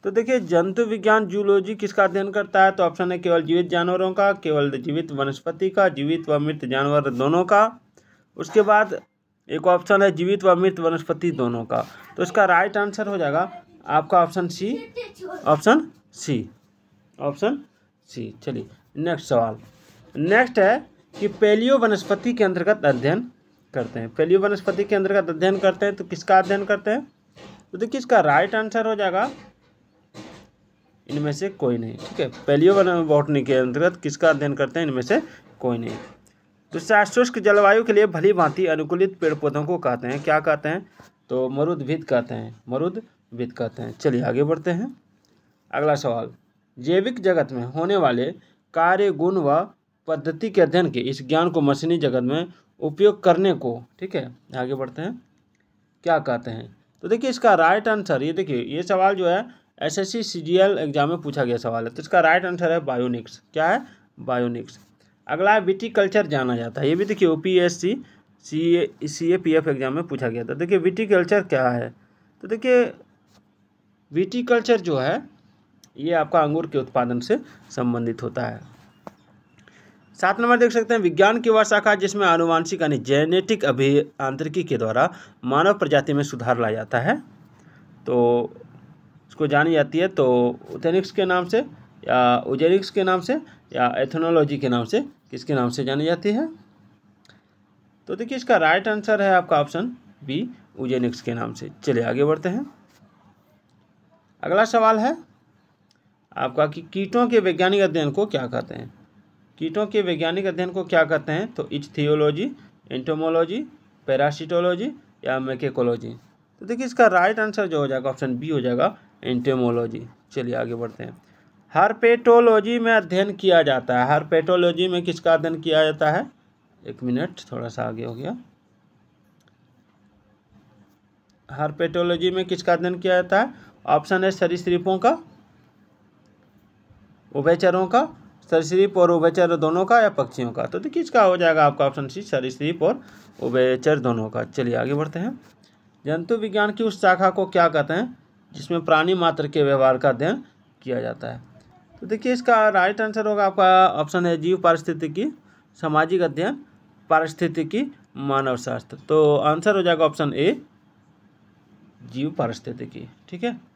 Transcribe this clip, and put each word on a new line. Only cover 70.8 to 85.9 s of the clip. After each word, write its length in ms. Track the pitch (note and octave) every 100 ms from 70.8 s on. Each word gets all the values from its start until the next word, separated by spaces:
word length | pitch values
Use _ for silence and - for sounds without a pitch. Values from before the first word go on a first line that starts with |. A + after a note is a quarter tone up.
विटीकल्चर 640 | E3+ F#3 A3 G3 F3 G#3
क्या 240 | F3+ C3+ C3
है? 180 | A#2+ A#2 - _ _ _ _
तो 60 | -
देखिए 360 | A3 B3+ B3 A#3+ - - _ _ _ _ _ _ _ _ _ _
विटीकल्चर 680 | D3 F#3+ B3 A#3+ A#3+ A#3 A3+
जो 160 | F3 C#3
है 380 | C3 G#3+ - _ _ _ _ _ _ -
ये 160 | D3+
आपका 260 | E3+ D3+ E3+
अंगूर 260 | D3+ D#3 E3+
के 120 | C#3+
उत्पादन 420 | B2+ C3+ B2 B2
से 180 | A#2+ B3 - - -
संबंधित 520 | - B2 A#2+ A#2 A2+
होता 200 | A#2+ A#2+
है। 160 | A#2+ A2+ - - _ _ - _ _ _ _ _ _ _ _ _ _ _
सात 220 | F#3 G3+
नंबर 180 | A#3+ A#3+
देख 120 | A#3+
सकते 220 | A#3 A3+
हैं, 60 | A#3
विज्ञान 400 | F3+ D#3 G3 A#3
की 100 | A#3
वह 120 | A3
शाखा 300 | G#3+ G#3 G3+
जिसमें 320 | G#3 G3 G3+ F#3+
आनुवांशिक 560 | E3 E3 E3 E3 F#3+
यानी 140 | D#3 C#3
जेनेटिक 640 | B2+ C#3 D#3 F3+ F#3+ G#3+
अभियांत्रिकी 1000 | C#3+ B2+ C3+ C#3+ D3 _ C3+ C3+ D#3 E3
के 140 | D#3 B2
द्वारा 300 | A2 A2+ D#3+ E3+ - _
मानव 340 | B2 C#3 F3+ G3+
प्रजाति 340 | E3+